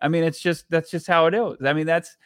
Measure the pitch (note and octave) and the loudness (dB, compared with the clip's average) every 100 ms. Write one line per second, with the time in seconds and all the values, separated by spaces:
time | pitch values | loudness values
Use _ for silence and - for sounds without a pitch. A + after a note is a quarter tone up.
0 | C#3+ E3 E3 D#3 F3+ D#3+ - E3 D#3+ E3+ | -2 0 0 -2 -2 -4 -2 -2 -2 -6
1 | - E3+ E3 D3+ - - C3+ D#3 D#3 E3+ | 0 4 4 2 -2 -2 -2 0 0 -2
2 | - _ | -2 _